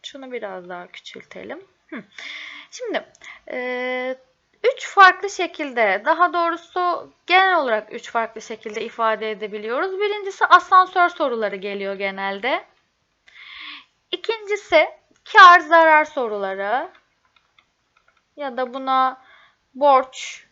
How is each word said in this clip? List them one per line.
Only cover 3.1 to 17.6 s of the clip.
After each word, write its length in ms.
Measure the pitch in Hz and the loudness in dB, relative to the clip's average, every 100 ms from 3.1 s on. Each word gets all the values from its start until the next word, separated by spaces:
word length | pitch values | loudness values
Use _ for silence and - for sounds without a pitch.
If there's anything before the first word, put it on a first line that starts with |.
| _ - - - | _ -20 -20 -14
e, 680 | 254 247 247 254 254 254 262 _ _ _ _ 453 | -10 -8 -8 -6 -6 -8 -10 _ _ _ _ -4
üç 140 | 523 - | -4 -4
farklı 420 | - 381 370 392 | 8 8 8 -8
şekilde, 720 | - 339 349 285 240 214 190 | -6 -6 -6 -8 0 0 0
daha 280 | 240 320 349 | 0 0 0
doğrusu 800 | 339 339 339 - 359 359 339 269 _ - | 0 -2 -4 -8 -4 -4 -4 -10 _ 0
genel 300 | 359 381 349 | 2 4 2
olarak 360 | 262 214 214 | 0 -2 -4
üç 180 | 233 - | -16 -6
farklı 320 | 233 220 220 | -6 -6 -10
şekilde 420 | - 220 220 208 | -14 -14 -12 -10
ifade 460 | 226 - 226 214 220 | -10 -2 -2 -2 -6
edebiliyoruz. 680 | 208 214 208 214 254 381 381 | -8 -10 -10 -8 -6 -6 -4
Birincisi 460 | 415 415 392 392 - | -4 -4 -10 -6 2
asansör 640 | 349 339 370 370 370 349 | 2 6 4 4 2 0
soruları 480 | 349 294 233 208 196 | 0 -4 -2 -6 -6
geliyor 380 | 202 202 196 | -10 -8 -8
genelde. 720 | 196 196 190 196 196 233 330 - _ _ _ _ _ _ - - - - - _ _ _ | -6 -8 -6 -8 -6 -4 -6 -8 _ _ _ _ _ _ -20 -20 -20 -18 -20 _ _ _
İkincisi 760 | 359 - 453 403 403 - 320 349 - _ _ - | -10 -6 -8 -6 -8 2 2 2 -4 _ _ 2
kar 280 | 427 370 349 | 8 10 10
zarar 440 | 302 330 320 302 | 6 4 6 6
soruları 840 | 302 - 233 208 196 190 196 240 349 _ _ _ _ _ _ _ | 2 -4 -6 -4 -6 -6 -4 -4 -6 _ _ _ _ _ _ _